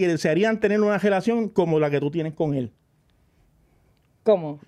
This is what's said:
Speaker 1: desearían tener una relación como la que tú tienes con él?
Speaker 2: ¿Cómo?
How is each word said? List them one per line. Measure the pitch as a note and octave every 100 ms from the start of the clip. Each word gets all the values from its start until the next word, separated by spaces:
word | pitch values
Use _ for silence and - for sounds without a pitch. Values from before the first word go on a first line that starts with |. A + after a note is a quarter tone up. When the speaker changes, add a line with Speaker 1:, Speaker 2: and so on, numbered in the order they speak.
| F3+
Speaker 1:
desearían | D#3+ E3+ D#3+ A3 A3
tener | G#3 G#3+
una | G#3 G3+
relación | G3+ F#3+ A3+ A#3 G#3
como | - E3 D#3
la | D3
que | C#3+
tú | C#3+
tienes | E3 D#3
con | D3+ D#3
él? | C#3 A#2 - _ _ _ _ _ _ _ _ _ _ _ _ _ _
Speaker 2:
¿Cómo? | A3 F#3+ D3+ D3